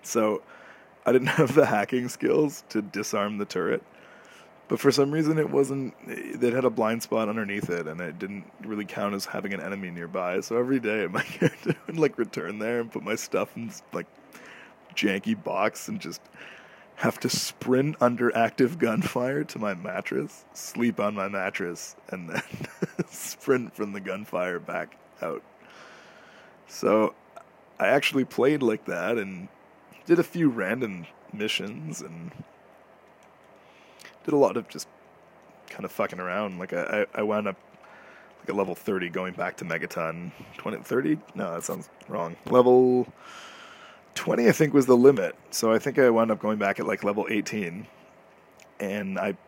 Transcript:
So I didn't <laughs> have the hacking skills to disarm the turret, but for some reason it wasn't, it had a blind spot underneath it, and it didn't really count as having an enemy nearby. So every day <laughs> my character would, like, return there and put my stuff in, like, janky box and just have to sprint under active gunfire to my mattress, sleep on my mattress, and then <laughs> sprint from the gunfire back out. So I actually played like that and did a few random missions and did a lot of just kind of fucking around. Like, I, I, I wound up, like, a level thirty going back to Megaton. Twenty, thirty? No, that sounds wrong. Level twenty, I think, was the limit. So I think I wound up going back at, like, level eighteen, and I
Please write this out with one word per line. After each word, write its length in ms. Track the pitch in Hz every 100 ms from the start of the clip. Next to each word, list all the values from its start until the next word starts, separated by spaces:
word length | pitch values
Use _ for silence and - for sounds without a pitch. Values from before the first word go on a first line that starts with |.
So 420 | - 117 107 104 - - - - - - -
I 80 |
didn't 140 | 127 127
<laughs> 120 | -
have 160 | 139 143
the 100 | 139
hacking 440 | 104 101 127 123
skills 560 | - - - 151 139 -
to 120 | 110
disarm 560 | 104 98 104 107 101 104
the 80 | 101
turret, 360 | 95 87 - - - - - - - - - -
but 120 | -
for 120 | 139
some 180 | 135 139
reason 300 | 151 151 160
it 100 | 143
wasn't, 460 | 139 135 139 131 - -
it 480 | - - - 120
had 120 | 120 127
a 40 |
blind 320 | 113 110 117
spot 280 | - 113 110
underneath 400 | 110 104 101 101
it, 180 | 87 78
and 140 | 82
it 180 | 87 85
didn't 260 | 95 101 90 -
really 220 | 101 104 104
count 300 | - 101 101
as 100 | -
having 280 | - 98
an 80 | 98
enemy 280 | 82 98 92
nearby. 520 | 87 85 92 90 92
So 160 | 90 113
every 240 | 123 135
day 260 | 110 107 90
<laughs> 20 |
my 140 | 95
character 500 | - - 160 - - 156 -
would, 100 | 165
like, 200 | 151 -
return 420 | 113 - 85 107
there 220 | 107 120
and 100 | 117
put 100 | 113
my 140 | 104 110
stuff 400 | - 98 104 -
in, 160 | 113 - -
like, 140 | 90 87 - - - - - - - -
janky 480 | - 107 98 101 107
box 460 | - 95 107 - -
and 120 | 110
just 220 | - - - - - - - - - -
have 200 | - -
to 100 | -
sprint 640 | - - - - 127 143 160
under 340 | 123 120 120 113
active 420 | 113 - 123 170
gunfire 640 | 117 110 - 131 123 143
to 160 | 147 -
my 140 | 104
mattress, 720 | 92 92 92 - 127 151 - -
sleep 440 | - - - 120 110
on 160 | 104
my 140 | 104 98
mattress, 680 | 98 95 - 90 85 - - -
and 220 | 92 85
then 120 | 82 - - - -
<laughs> 320 | 175 - -
sprint 680 | - - - - 127 120 -
from 160 | 104
the 80 | 101
gunfire 600 | 95 95 107 90 90 87
back 380 | 85 87 85 - - -
out. 220 | - 71 - - - - - - - - - - - - -
So 460 | - - 107 107 - - - - - - -
I 60 | 95
actually 360 | 135 - 156
played 400 | 127 - 123 151
like 220 | 123 107 -
that 320 | 87 90 120
and 320 | 98 92 95 - - - - - -
did 140 | 170
a 40 |
few 240 | - 175 156
random 580 | 117 95 120 117 92 82 - -
missions 680 | 104 107 - 95 110 156 78
and 300 | 67 85 85 - - - - - - - - _ - _ - - - - - - - -
did 100 | -
a 40 | 147
lot 180 | 127 95
of 140 | -
just 180 | 80 - - - - - - - - -
kind 140 | -
of 80 | 98
fucking 300 | - 104 90
around. 380 | 92 90 107 90
Like, 120 | 87
I, 340 | 87 - 107 104
I, 60 | -
I 40 |
wound 260 | 107 107 104
up, 80 | 95 - - - - - - - -
like, 100 | -
a 40 |
level 200 | 101 98
thirty 360 | 87 - 95 90
going 240 | 85 92
back 240 | 90 90 -
to 80 | 90
Megaton. 640 | 82 82 - 82 82 87 - - -
Twenty, 220 | - 107
thirty? 400 | - 120 147 151 - -
No, 200 | 95 82
that 100 | -
sounds 240 | 92 - - -
wrong. 300 | - 85 87 -
Level 600 | 123 123 127 127 123 120 - - - - - - - - - - -
twenty, 320 | - - 240
I 40 |
think, 220 | - 156
was 120 | 143 127
the 120 | 123
limit. 380 | 127 131 90 - -
So 200 | - 113
I 80 | 110
think 200 | 147 127
I 100 | 127
wound 220 | 113 113
up 80 | 104
going 180 | 107 107
back 220 | 101 98
at, 80 | 92
like, 160 | 101
level 240 | 101 101 87
eighteen, 560 | 107 - 107 92 87 113 - - - - - _ - - -
and 400 | 101 101 - 95
I 180 | 98 -